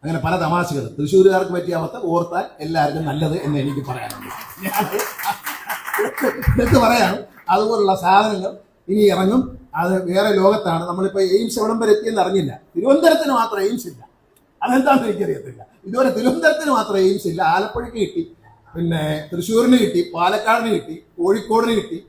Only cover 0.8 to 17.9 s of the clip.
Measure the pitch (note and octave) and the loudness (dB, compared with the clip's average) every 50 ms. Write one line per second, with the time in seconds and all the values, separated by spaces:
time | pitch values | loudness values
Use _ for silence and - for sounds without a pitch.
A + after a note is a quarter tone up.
0.8 | A#2 G#2+ - - D3 D3 - F#3+ F#3+ G3 F#3+ F#3 F#3 F3+ F3 F3 E3+ F3 F3 E3 | -6 -8 -6 -6 -4 2 4 6 6 8 6 4 0 0 -4 -4 -4 -4 -4 -4
1.8 | E3 E3 - B3 A3+ F3 E3 E3+ E3+ E3+ E3+ - - - - - D3+ D#3 E3 E3 | -4 -6 -10 -8 -4 -2 0 0 -2 -2 -4 -6 -6 -6 -10 -12 -8 -4 0 0
2.8 | D3 D3 D3+ D#3+ D#3 D3 C#3 D3+ D#3+ D#3 D3+ F#3 - C#3+ D3 C#3+ C3 C#3+ C#3 C3+ | 0 0 0 -2 -4 -4 -4 -2 -2 -2 -2 -4 -4 -2 -2 -2 -2 -2 -4 -6
3.8 | B2+ - C3 B2 - - - - - - - - - - - - F#3+ F#3+ - - | -6 -8 -8 -10 -8 -12 -12 -14 -14 -14 -14 -14 -14 -16 -16 -10 -8 -6 -2 -2
4.8 | - - - G#4+ A4+ - - - - - - - - - - - - - - - | -4 -2 -2 -4 -6 -6 -8 -8 -6 -6 -6 -6 -8 -12 -12 -12 -10 -10 -10 -10
5.8 | - - - - G#4 - - - - A#3+ - - B3+ - - - A#3+ B3+ - C4 | -8 -8 -4 -2 -2 -2 -2 -2 -2 -2 -2 0 0 0 2 2 2 4 6 6
6.8 | A#3+ A3 A#3+ A#3+ G#3 F#3 F#3+ - - - _ - - - F#3 G3 G#3+ G#3+ A#3 G#3+ | 6 6 4 4 2 0 0 -4 -8 -14 _ -20 -4 0 0 2 2 0 0 0
7.8 | G3+ F#3+ F#3+ F#3 E3+ F#3 F#3+ G3+ G#3+ A3 G#3 F#3+ F#3 F#3+ - - - _ _ _ | 2 2 2 0 2 4 4 4 4 2 -2 -2 -6 -8 -8 -10 -20 _ _ _
8.8 | _ - F#3 G#3+ G#3 G3+ F3+ F3 F#3+ F#3+ A3 B3+ B3+ - - - - _ - D3+ | _ -4 0 4 4 4 4 4 2 2 2 2 0 -2 -6 -16 -20 _ -6 -4
9.8 | E3+ F3+ F#3+ F#3 F3+ E3+ F3+ F#3+ G#3 G#3+ G3+ F#3+ F#3 G3 G#3 G#3+ - F3+ E3 E3 | -2 0 0 -2 -2 -2 0 0 2 2 2 4 4 4 4 4 0 -2 -2 -2
10.8 | F3 F3+ F3+ F#3 F#3+ F#3+ F#3+ G3 F#3+ F#3 F3+ G#3 A#3 A3 - A#3+ G#3+ A3 A3+ A3+ | -4 -4 -4 -2 -4 -2 0 0 0 2 2 2 2 0 -2 -2 -2 -2 0 0
11.8 | A3+ G#3+ G#3 G#3 - A3+ A3+ G#3 F3+ F#3 F#3+ F#3+ E3 C3+ - - _ _ _ E3+ | 4 4 4 4 2 -2 0 0 0 2 2 0 0 -2 -6 -10 _ _ _ -2
12.8 | F#3 B3+ C#4 D#4 D#4+ E4 D#4 - D#4+ C#4+ C4 A#3 A3+ G#3+ G#3+ G3 F#3+ G3+ A#3+ - | 2 4 4 6 6 6 6 6 2 0 0 0 0 -2 -2 -2 -2 -2 -2 -4
13.8 | - F3+ C#3+ A#2+ - - _ _ _ _ _ _ _ _ _ _ - B3 B3 C4 | -8 -10 -16 -18 -20 -20 _ _ _ _ _ _ _ _ _ _ -4 0 0 2
14.8 | B3+ D4 C#4 C4 A#3 A3 G3 F3 G3+ E3+ D3+ C#3 - B2+ A#2+ - - _ _ _ | 4 4 2 2 2 0 -2 -2 -2 -4 -4 -6 -8 -16 -18 -18 -20 _ _ _
15.8 | _ G3 G3+ B3 C4+ C4 - A3 B3+ B3+ C4 E4 E4 D#4 D4+ D#4 D#4 D4 C4 A3+ | _ -8 -2 0 2 2 2 2 0 0 0 2 2 2 2 2 0 0 0 0
16.8 | G#3+ G#3+ G#3 G3 F#3+ F#3 G3 - - F#3 D#3+ E3 F#3 D#3+ E3 F#3 G3+ G#3+ - A#3 | 0 0 0 2 2 2 2 2 -2 -4 -4 0 0 2 2 2 0 -2 -6 -8
17.8 | A#3+ A#3+ | -10 -8